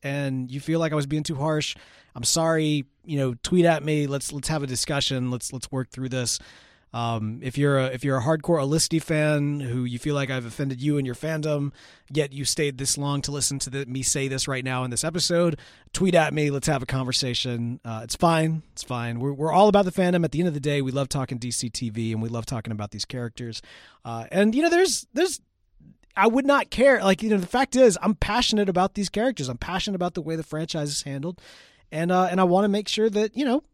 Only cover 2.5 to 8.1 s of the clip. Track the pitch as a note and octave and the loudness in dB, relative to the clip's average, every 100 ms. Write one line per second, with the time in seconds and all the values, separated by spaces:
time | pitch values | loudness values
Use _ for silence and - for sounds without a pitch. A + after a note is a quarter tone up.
2.5 | D#3+ D#3 D3+ C3+ _ - D3 C3 A#2+ - | 2 2 0 -2 _ -6 -2 -2 -2 0
3.5 | F3+ E3+ D#3 D3 D3+ C#3+ C#3 - C#3+ - | 4 6 4 2 0 0 -2 -6 -6 -4
4.5 | D#3+ C#3 B2 - C#3+ - C3 B2+ B2 - | -2 -2 -4 -2 -2 0 -2 -2 -4 -6
5.5 | C3 - C3 B2+ - C3 B2+ A#2+ - - | -10 -6 -6 -6 -6 -4 -2 -2 -4 -8
6.5 | - - _ _ A#2+ A#2 A2+ G#2+ A#2 C3 | -20 -20 _ _ -4 -2 -2 -4 -6 -6
7.5 | C#3 C#3+ C#3 C3 B2+ C#3+ | 0 2 4 0 -2 -2